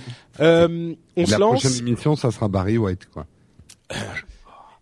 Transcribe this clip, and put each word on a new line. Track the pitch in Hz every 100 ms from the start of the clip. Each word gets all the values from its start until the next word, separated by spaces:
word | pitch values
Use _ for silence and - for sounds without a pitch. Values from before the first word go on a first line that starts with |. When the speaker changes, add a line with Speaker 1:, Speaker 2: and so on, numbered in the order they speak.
| - 123 _ -
Speaker 1:
Euh, | 156 165 170 170 170 160 _ -
on |
Speaker 2:
La | 175
Speaker 1:
se | 208
lance. | 214 262
Speaker 2:
prochaine | 220 123 120
émission, | 117 151 151
ça | 123
sera | - 107
Barry | 95 92 113
White, | 101 90 -
quoi. | 78 76 _ _ - - - -
Speaker 1:
<coughs> | - 104 - - - - - - _